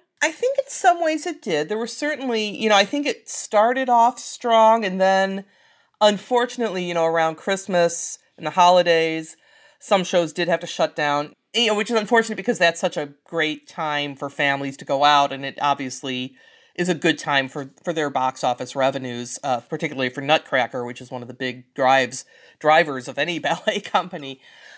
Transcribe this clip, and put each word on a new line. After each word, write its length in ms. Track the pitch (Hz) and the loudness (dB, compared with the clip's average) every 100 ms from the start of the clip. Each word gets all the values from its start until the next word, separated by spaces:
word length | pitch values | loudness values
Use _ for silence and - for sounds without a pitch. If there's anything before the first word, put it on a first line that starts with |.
| _ - | _ -4
I 80 | 302 | -4
think 260 | 320 494 554 | 0 -2 -2
in 120 | - | -4
some 340 | - 370 349 | 2 2 4
ways 240 | 320 311 349 | 0 -2 -4
it 160 | 302 | -8
did. 260 | 214 151 160 | -4 -2 -2
There 80 | 214 | -4
were 120 | 233 | -6
certainly, 680 | - 294 269 262 226 214 - | -4 -4 -4 -4 -2 -4 -2
you 120 | 214 | 4
know, 80 | 202 | 4
I 80 | |
think 200 | 202 285 | 4 0
it 240 | 285 - - | -2 -4 -8
started 600 | - - 214 226 254 254 | -10 0 2 4 2 2
off 320 | 240 233 262 | 4 4 2
strong, 640 | - - 240 226 220 226 | -10 -6 2 6 8 6
and 160 | 202 185 | 2 2
then, 440 | 190 190 196 196 196 _ _ _ _ - | 4 4 2 -2 -10 _ _ _ _ 2
unfortunately, 840 | 214 202 - 240 247 247 220 185 | 4 4 0 0 0 -2 -4 -2
you 100 | 175 | -2
know, 100 | 170 | 0
around 300 | 165 165 160 | 2 2 0
Christmas 840 | 156 - 190 - 180 170 - - - _ - | -2 -4 -4 0 2 2 0 -8 -12 _ -10
and 80 | 156 | -4
the 40 | |
holidays, 840 | 185 175 180 170 165 160 160 160 - _ _ _ _ | 4 6 6 6 2 2 -4 -8 -16 _ _ _ _
some 240 | - 196 | 0 0
shows 280 | 175 185 165 | 2 0 0
did 140 | 175 170 | -2 -2
have 140 | 170 | -2
to 80 | 175 | -4
shut 260 | - 160 | -4 -4
down, 400 | - 147 147 147 _ _ | -2 -2 0 -4 _ _
you 140 | 220 233 | -2 0
know, 60 | |
which 160 | 208 214 | 0 0
is 60 | 233 | -2
unfortunate 400 | 214 233 220 196 | 2 0 0 -4
because 220 | 190 214 | -4 0
that's 200 | 170 165 | 0 0
such 200 | 180 170 | -4 -4
a 160 | 147 143 | -8 -12
great 420 | - 165 156 147 - | -8 -4 -2 -4 -12
time 480 | - 156 147 143 | -8 -4 -4 -6
for 140 | 139 139 | -8 -10
families 480 | - 143 139 139 131 | -2 -2 -2 -4 -8
to 80 | |
go 200 | 139 139 | -4 2
out, 280 | 143 147 139 | 4 6 4
and 120 | 135 | -2
it 140 | 139 - | -8 -2
obviously 760 | 147 139 131 - 135 127 127 _ _ _ _ - | -2 -2 -4 -8 -6 -6 -8 _ _ _ _ -6
is 140 | 180 | -2
a 40 | |
good 240 | 165 175 156 | 0 0 0
time 300 | 160 143 131 | 0 0 0
for, 220 | 151 135 _ | -8 -12 _
for 100 | - | -6
their 180 | 160 147 | -4 -2
box 340 | 135 131 - | 0 -2 -2
office 320 | 135 123 127 139 | -4 -4 -6 0
revenues, 600 | 135 135 127 120 120 - | 0 0 -6 -8 -8 -6
uh, 160 | 143 123 | -4 -4
particularly 500 | - 156 - 131 127 | -4 -6 -6 -4 -4
for 100 | 139 | -4
Nutcracker, 640 | 139 156 - 135 117 127 | 0 0 2 -2 -2 -4
which 160 | 120 123 | -8 -12
is 100 | 123 | -12
one 120 | 123 | -14
of 60 | 120 | -12
the 60 | |
big 400 | - 131 123 - | -8 -8 -8 -14
drives, 520 | - 131 135 123 123 - _ - _ | 0 4 4 2 -6 -14 _ -20 _
drivers 500 | 151 160 156 131 123 | 4 4 4 -2 -8
of 100 | 131 | -4
any 200 | 156 165 | -4 -2
<laughs> 20 | |
ballet 400 | 143 165 - 202 | -4 -2 -4 -4
company. 600 | - 196 175 170 139 131 _ - - | -2 -2 -2 -10 -12 -16 _ -20 -20